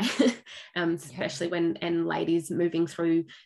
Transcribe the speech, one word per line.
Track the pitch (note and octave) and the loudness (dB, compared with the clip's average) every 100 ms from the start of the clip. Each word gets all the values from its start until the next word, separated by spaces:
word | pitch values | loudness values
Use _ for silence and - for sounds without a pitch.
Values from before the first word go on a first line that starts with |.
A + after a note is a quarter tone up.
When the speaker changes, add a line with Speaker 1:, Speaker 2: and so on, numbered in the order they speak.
| A3+ | 0
Speaker 1:
<laughs> | - B3+ - - - - F3+ | 4 4 2 -6 -18 -8 -2
um, | E3+ | 0
Speaker 2:
Yeah. | E3+ | -2
Speaker 1:
especially | - F3+ - - E3+ | -6 -6 -6 -4 -2
when, | F3 E3+ - | 0 0 0
and | E3+ E3+ E3 | -2 0 0
ladies | D#3+ E3 E3+ D#3+ | 0 0 0 0
moving | F3 F3 E3 E3 | 0 0 2 -2
through | - E3+ E3 E3 - | 0 2 2 0 -8